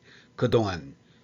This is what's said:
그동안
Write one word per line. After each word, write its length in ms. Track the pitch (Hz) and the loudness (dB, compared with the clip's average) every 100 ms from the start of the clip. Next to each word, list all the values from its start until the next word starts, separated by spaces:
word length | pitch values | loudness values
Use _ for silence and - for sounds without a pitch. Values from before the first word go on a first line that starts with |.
| - - - - | -20 -20 -18 -4
그동안 580 | 123 120 104 85 69 - _ - | 2 2 2 -4 -10 -20 _ -20